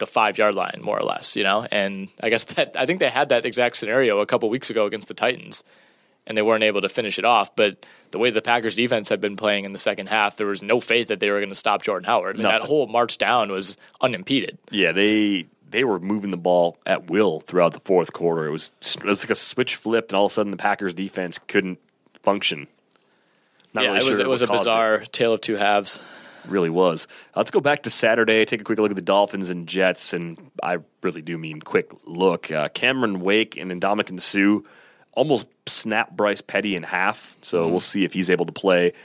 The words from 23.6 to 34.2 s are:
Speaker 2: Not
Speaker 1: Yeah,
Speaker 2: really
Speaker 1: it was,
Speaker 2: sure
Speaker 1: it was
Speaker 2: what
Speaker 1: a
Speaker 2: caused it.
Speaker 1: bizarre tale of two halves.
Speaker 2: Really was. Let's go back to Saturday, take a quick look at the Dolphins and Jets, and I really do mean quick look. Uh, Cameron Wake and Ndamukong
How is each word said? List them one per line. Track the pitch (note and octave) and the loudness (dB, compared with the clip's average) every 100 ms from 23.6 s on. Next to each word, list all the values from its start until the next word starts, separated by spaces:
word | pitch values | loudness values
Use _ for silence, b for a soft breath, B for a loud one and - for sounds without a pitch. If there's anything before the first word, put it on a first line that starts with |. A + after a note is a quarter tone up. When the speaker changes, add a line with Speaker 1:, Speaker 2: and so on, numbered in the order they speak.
| _ | _
Speaker 2:
Not | A2 | -2
Speaker 1:
Yeah, | A#2 | 0
Speaker 2:
really | G2+ | 2
Speaker 1:
it | C3 | 2
was, | G#2 | 2
Speaker 2:
sure | C3 | 0
Speaker 1:
it | |
was | B2 | 0
Speaker 2:
what | A#2+ | 2
Speaker 1:
a | |
Speaker 2:
caused | G2+ | 2
it. | G#2+ | 2
Speaker 1:
bizarre | A2+ A2 G#2+ - | 2 2 0 -2
tale | - A#2 | 0 0
of | A2 | 2
two | - G#2 | -2 0
halves. | G2+ G#2 G2 - B B B B - | 2 2 2 -2 B B B B -4
Speaker 2:
Really | F#2+ E2+ | 0 2
was. | E2 F#2 D#2+ - B B - | 4 2 2 -6 B B -4
Let's | - | 0
go | G3+ | 0
back | C#3+ D3 | 2 0
to | A#2 | 0
Saturday, | - A2+ A#2 A2+ A2 A2 | 2 4 4 4 4 2
take | A2+ | -2
a | |
quick | G#2 G#2+ | -2 0
look | G#2+ | 2
at | F#2+ | 0
the | |
Dolphins | F2 G2 G2+ G2 F2+ | 2 2 2 0 -6
and | F2 E2 | -6 -6
Jets, | F#2 F#2 F2 - | 0 0 0 -4
and | F2 E2+ E2 E2 - | -4 -6 -12 -16 -8
I | D2+ F2 D2 _ | -4 -4 -6 _
really | F#2+ E2 | -6 -6
do | D#2 E2 | -8 -10
mean | D#2+ D#2 | -10 -12
quick | - G2 - - D2+ | -2 -2 -2 -10 -12
look. | E2+ F#2 E2+ - | 0 2 0 -4
Uh, | D#2 D2+ | -4 -4
Cameron | - B2 C3 A#2 F#2+ | -2 -2 0 -2 0
Wake | F2+ G#2+ A2 - | 2 2 0 -6
and | F2+ | -10
Ndamukong | F2+ F#2+ G#2 G#2 F#2+ | -4 -2 -2 -4 -4